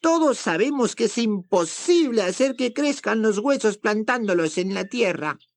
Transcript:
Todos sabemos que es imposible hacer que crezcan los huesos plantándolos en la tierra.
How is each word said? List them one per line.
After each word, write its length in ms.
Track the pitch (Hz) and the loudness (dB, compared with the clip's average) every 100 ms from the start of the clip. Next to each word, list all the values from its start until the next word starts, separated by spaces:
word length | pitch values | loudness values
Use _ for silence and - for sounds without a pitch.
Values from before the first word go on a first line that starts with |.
Todos 380 | 330 330 311 240 | 2 2 2 0
sabemos 560 | - 165 240 285 240 | -2 0 0 0 -2
que 100 | - | 0
es 140 | 226 - | -2 0
imposible 1040 | 233 208 180 190 170 - - 349 302 233 | -2 -2 -2 0 0 -6 2 2 4 0
hacer 320 | 185 180 269 262 | -2 0 0 0
que 160 | 254 | -4
crezcan 500 | 226 285 285 - 220 | -2 -2 -2 -2 0
los 160 | 220 202 | 0 4
huesos 400 | 233 277 220 202 | 4 4 2 0
plantándolos 800 | 226 214 214 247 214 180 160 156 | -2 -2 0 -2 0 0 0 -2
en 160 | 185 | -4
la 100 | 196 | -4
tierra. 540 | 190 247 220 170 151 143 _ | -6 -2 -2 -2 -6 -8 _